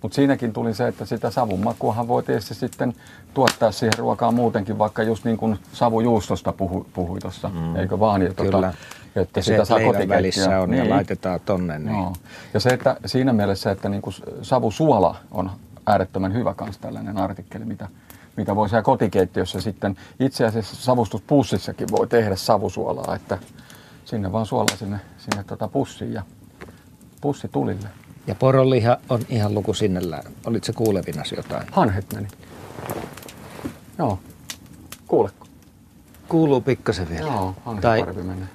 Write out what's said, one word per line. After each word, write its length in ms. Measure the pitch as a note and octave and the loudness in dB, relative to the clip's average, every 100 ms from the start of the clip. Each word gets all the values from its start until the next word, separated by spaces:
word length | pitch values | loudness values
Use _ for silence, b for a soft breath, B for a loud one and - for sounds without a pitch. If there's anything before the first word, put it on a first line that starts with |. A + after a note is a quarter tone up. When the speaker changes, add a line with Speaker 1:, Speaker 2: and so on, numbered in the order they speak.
Speaker 1:
mutta 120 | A2 | -4
siinäkin 380 | - C#3 B2+ A#2 | 2 4 4 0
tuli 220 | A2 A#2 | -2 -2
se, 140 | G#2 A#2+ | 0 -2
että 160 | - | -2
sitä 260 | A2 A#2 A#2+ | -6 -4 -2
savun 300 | A#2+ A#2 F#2+ | 0 0 0
makuahan 440 | A2 A2+ B2+ A2+ A#2 | -2 0 -2 -2 0
voi 140 | B2 | 0
tietysti 320 | A#2+ B2+ - | 0 -4 -4
sitten 400 | A2+ B2 - B2+ A#2 B B B | -6 -6 -2 -4 -4 B B B
tuottaa 380 | - B2+ - A2+ | 0 0 2 0
siihen 260 | G#2 A#2 A2 | 2 -2 0
ruokaan 360 | A#2+ G#2+ A#2 | -2 0 0
muutenkin, 440 | A#2+ A#2 A2 G2+ G#2+ | 2 2 0 -4 0
vaikka 240 | G#2+ - | 0 0
just 220 | A2 G#2+ | -2 0
niin 120 | A#2+ A2 | -2 -2
kuin 220 | A2+ G#2 - | -2 -2 -6
savujuustosta 800 | - B2 A2+ A#2+ A2 - F#2 - | 0 2 4 4 2 0 -4 -4
puhu-, 340 | - F#2 F2+ - | -4 -4 -4 -6
puhui 260 | - F2 F#2+ | -6 -4 -4
tuossa, 280 | F#2+ - G2+ | -10 -8 -8
Speaker 2:
Mm. 280 | F2 E2 E2+ | -4 -4 -2
Speaker 1:
eikö 240 | F#2 F#2+ | -2 2
vaan? 220 | G#2+ G2+ | 2 4
Ja 120 | F2+ | 2
tota, 80 | F#2+ | 0
Speaker 2:
Kyllä. 300 | G2 F#2+ F#2 F2+ B B B - | 2 2 2 -2 B B B -2
Speaker 1:
että 220 | F2+ - | -2 0
Speaker 2:
Ja 60 | |
Speaker 1:
sitä 200 | F#2 A2 | 2 2
Speaker 2:
se, 40 | F#2+ | 4
Speaker 1:
saa 80 | A2+ | 4
Speaker 2:
leivän 140 | A2+ | 4
Speaker 1:
kotikeittiöön. 240 | G2+ G2 F#2+ | 2 2 2
Speaker 2:
välissä 420 | F#2 F#2 F#2+ F#2+ | 2 2 2 2
on 140 | F#2 | 2
ja 80 | C3 | 2
Speaker 1:
Niin. 80 | A2+ | 4
Speaker 2:
laitetaan 500 | G2 F#2+ F#2 F#2+ F2 - | 2 0 -2 -2 -2 0
tonne, 320 | F#2+ F2+ D2+ | 0 0 -4
niin 180 | D#2 G#2+ | -4 -2
Speaker 1:
Joo. 160 | F2+ F#2 B B B | -2 -6 B B B
Ja 60 | G#2+ | 2
se, 80 | B2 | 4
että 260 | B2 C3+ B2+ G#2+ | 4 2 0 0
siinä 260 | B2+ C3 | 2 4
mielessä, 380 | A2+ G2+ G2 A2 | 4 2 2 0
että 180 | G2 G2+ | -2 -2
niinku 220 | G2+ G2+ | -4 -6
s-, 120 | - - - | -10 -12 -12
savusuola 760 | - C3 A#2 G2+ D#3 A#2 E2+ - - | 0 2 2 2 4 6 4 2 -8
on 200 | G#2+ F#2 F#2+ - - - | -4 -4 -6 -16 -10 2
äärettömän 480 | G2+ F#2 F#2+ F#2 | 2 2 -2 -2
hyvä 200 | G#2 G#2+ | 0 -2
kans 240 | G2 - G2 | -4 -8 -10
tällainen 380 | G#2+ A2 A2 G#2 | -12 -10 -8 -4
artikkeli, 480 | G2 G2 G#2+ - | -4 -6 -12 -10
mitä, 240 | A2 G#2 G#2 B B B B - | -10 -10 -12 B B B B -6
mitä 200 | F#2+ G2+ | -2 0
voi 120 | G#2 | 4
siellä 140 | A2+ | 4
kotikeittiössä 760 | G2+ B2+ G#2+ G2 F#2 - F2+ G2 | 4 2 2 2 2 0 -4 -4
sitten, 360 | F2+ F#2+ G#2 F#2+ B B | -6 -4 -4 -4 B B
itse 240 | C3 - | -2 2
asiassa 320 | A#2 A2 G#2 - | 0 0 -6 -6
savustuspussissakin 1120 | C3 B2+ A2 G#2+ - D3 C3 G2+ - F#2 A2 | 0 2 2 -4 2 2 4 -2 -4 -8 -2
voi 160 | - G#2+ | 0 4
tehdä 300 | A#2+ G#2+ F#2+ | 4 2 -2
savusuolaa, 760 | - G#2+ G#2 - - - - F2+ | 2 2 2 -4 -4 -4 -4 -6
että 220 | - G2 - B B B B B | -6 -8 -8 B B B B B
sinne 280 | - A#2 F#2+ | -8 -6 -2
vaan 140 | G#2+ A2 | -2 -2
suolaa 300 | B2+ G#2+ G2+ | 0 0 -2
sinne, 240 | G2+ G2+ - - | -8 -8 -10 -18
sinne 260 | - G2+ | -8 -8
tota 240 | G2 G2+ G#2 | -8 -8 -4
pussiin 440 | C#3+ B2 - A#2 | -4 -4 -6 -8
ja 100 | A2+ F2+ - - B B B B - - - | -8 -10 -18 -20 B B B B -20 -20 -6
pussi 280 | C#3+ C#3+ - | -6 -4 -4
tulille. 400 | C#3+ B2+ G2 G#2 - - - - | -2 -2 -4 -8 -14 -20 -14 -8
Speaker 2:
Ja 80 | |
poronliha 600 | - C3 C3 C3 B2+ A2+ B2+ - | 2 4 6 6 4 4 2 2
on 120 | A#2+ - | -2 0
ihan 260 | A#2+ G#2 | 0 2
luku 200 | G#2 G2 | 0 0
sinnellään. 500 | G2+ G#2+ F2+ F2+ D2+ - - - | 0 2 0 -2 -8 -12 -12 -4
Olit 180 | A2+ | -2
se 80 | - | -2
kuulevinasi 640 | A2 A2+ F#2+ - D2+ - - | 0 2 2 -2 -8 -8 -8
jotain? 300 | - C#2 - | -6 -8 -2
Speaker 1:
Hanhet 340 | - C#3 F#2+ F#2+ | 2 4 2 -4
meni. 140 | G#2+ G#2 - B B B - - - - - - - - - - - - - | -8 -8 -12 B B B -14 -8 -8 -8 -14 -18 -18 -18 -12 -12 -12 -18 -4
Joo. 200 | C#3 F#2 - - - - - - - - - | -2 -2 -8 -20 -16 -16 -16 -20 -20 -20 0
Kuuleko? 400 | D3 G2+ - - - - - - - - - - | 2 2 -2 -20 -20 -20 -20 -20 -20 -20 -20 0
Speaker 2:
Kuuluu 320 | E3 D#3+ C3 | 2 4 4
pikkasen 480 | A2 B2 - G#2+ E2+ | 2 0 0 -2 -2
vielä. 180 | E2 D3+ | -4 -4
Speaker 1:
Joo, 280 | A#2 F#2+ F#2+ | -2 -2 -6
hanhet 180 | - G#2+ | -8 0
Speaker 2:
Tai 180 | A#2 A2 | 4 4
Speaker 1:
paremmin 260 | - F2+ F2+ | 2 -6 -8
menee. 220 | F#2 F#2 | -8 -10